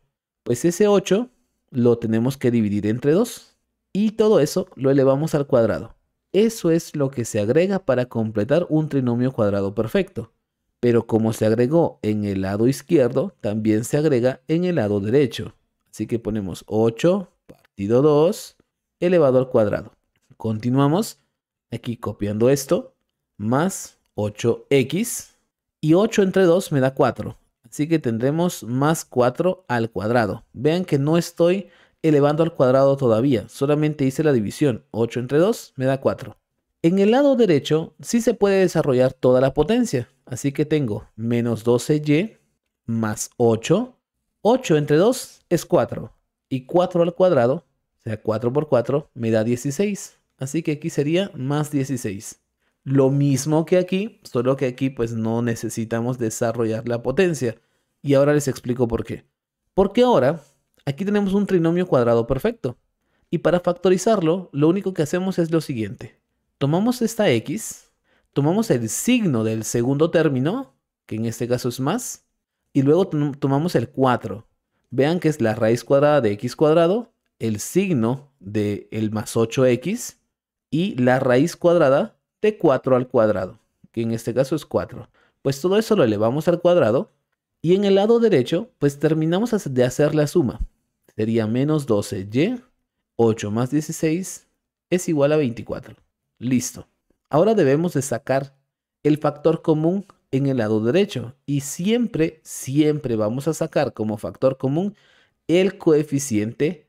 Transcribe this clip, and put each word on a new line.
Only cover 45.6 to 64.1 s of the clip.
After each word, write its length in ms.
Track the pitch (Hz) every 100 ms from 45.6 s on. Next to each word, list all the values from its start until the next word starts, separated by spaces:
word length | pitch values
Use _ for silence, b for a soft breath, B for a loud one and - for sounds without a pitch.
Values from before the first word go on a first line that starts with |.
| -
cuatro, 460 | 147 117 - 113 _ _ _ -
y 180 | 127 -
cuatro 360 | 175 180 180
al 140 | 170 170
cuadrado, 500 | 185 143 120 165 - _ _ _
o 40 |
sea, 180 | 113 107
cuatro 300 | - 107 120
por 160 | 139 151
cuatro 420 | 123 117 139 -
me 200 | - 113
da 100 | 110
dieciséis, 760 | 110 123 143 139 208 196 - _ _ -
así 260 | 139 165
que 80 | 165
aquí 180 | 147 165
sería 420 | - 143 170 202
más 380 | 131 127 147 147
dieciséis. 680 | 143 135 127 110 98 - - _ _ _ _
Lo 260 | 139 139 135
mismo 560 | 143 143 131 156 156 160
que 100 | 180
aquí, 440 | 180 190 220 -
solo 340 | - 123 123 135
que 100 | 127
aquí 220 | 123 135
pues 260 | 135 113
no 280 | 113 110 117
necesitamos 760 | 120 113 110 - 110 117 117 120
desarrollar 720 | 110 - 117 113 113 110 117
la 140 | 117
potencia. 540 | 120 127 185 147 120 - _ _ _ _
Y 120 | 139
ahora 200 | 139 143
les 120 | 147 135
explico 400 | - 120 123 117
por 180 | 113
qué. 200 | 110 - _ _ _ _ _
Porque 280 | - 196 240
ahora 380 | 247 185 127 165 - _ _ _ -
aquí 180 | 139
tenemos 300 | 196 208 202
un 100 | 202
trinomio 420 | 196 185 165 175 180
cuadrado 400 | 143 117 117 113
perfecto. 520 | 135 220 233 127 - _ _ _ _ -
Y 100 | 170
para 220 | 160 175
factorizarlo, 880 | 175 175 190 185 226